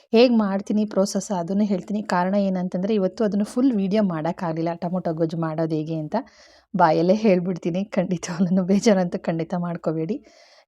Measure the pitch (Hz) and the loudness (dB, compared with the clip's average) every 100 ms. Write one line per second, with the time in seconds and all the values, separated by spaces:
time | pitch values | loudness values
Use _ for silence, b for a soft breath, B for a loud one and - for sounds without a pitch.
0 | b 226 254 233 202 196 - 214 214 196 | b 6 6 4 2 -2 -2 -2 0 0
1 | 196 202 - 185 170 196 214 185 - 202 | 0 -2 -4 -4 -2 0 0 -2 -2 -6
2 | 208 180 185 202 196 185 180 180 196 214 | -2 0 0 0 0 -2 -2 -2 0 0
3 | 185 185 214 202 208 247 269 220 196 214 | 0 0 0 0 -2 0 2 2 0 2
4 | 196 160 160 170 175 160 165 170 175 180 | 0 0 -4 -4 -4 -2 -4 -4 -4 -4
5 | 180 160 165 165 160 156 160 160 156 160 | -2 -2 -2 -2 -4 -2 -2 -2 -4 -6
6 | 151 220 285 B B B _ 185 170 165 | -4 -6 -6 B B B _ 2 4 4
7 | 170 214 220 185 175 175 175 175 202 - | 2 4 4 2 0 -4 -4 -4 -4 -2
8 | 175 175 - 170 185 190 180 202 226 190 | -2 -4 -4 -2 0 2 2 2 4 2
9 | 175 180 - 165 165 180 175 170 - 160 | 2 -4 -4 -4 -4 -4 -4 -6 -4 -2
10 | 160 277 B B B B | -4 -6 B B B B